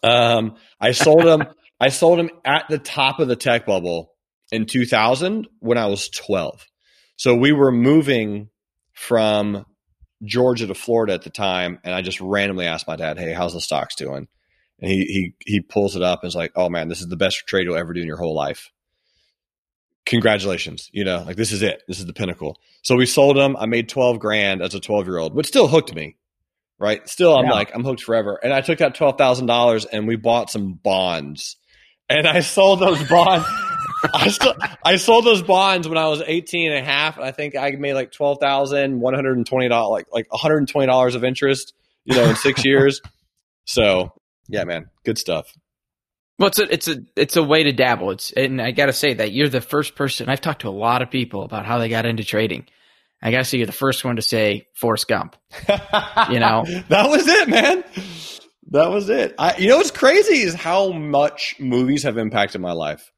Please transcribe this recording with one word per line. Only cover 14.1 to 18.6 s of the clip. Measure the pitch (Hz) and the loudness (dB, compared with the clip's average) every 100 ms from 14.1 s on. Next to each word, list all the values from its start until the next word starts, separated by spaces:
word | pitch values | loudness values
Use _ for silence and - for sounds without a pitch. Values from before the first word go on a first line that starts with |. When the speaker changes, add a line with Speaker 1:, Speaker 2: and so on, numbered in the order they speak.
| 67 - _ _ _ _ _ | -10 -14 _ _ _ _ _
Speaker 1:
And | 92 | -2
he, | 95 95 | -2 0
he, | 98 90 - - | -4 -6 -8 -4
he | 104 | -4
pulls | - - 101 95 | -2 -2 -2 -2
it | |
up | 90 87 | -2 -2
and | 90 | -6
is | 87 | -6
like, | 82 - | -6 -2
"Oh, | 90 | -2
man, | 85 80 | -2 -6
this | 85 | -8
is | 87 | -10
the | 90 | -2
best | 95 - - | -2 -2 -4
trade | 98 90 | -4 -2
you'll | 82 | -4
ever | 85 | -6
do | 87 | -8
in | 85 | -8
your | 78 | -6
whole | 85 78 | -4 -4
life. | 73 - | -4 -8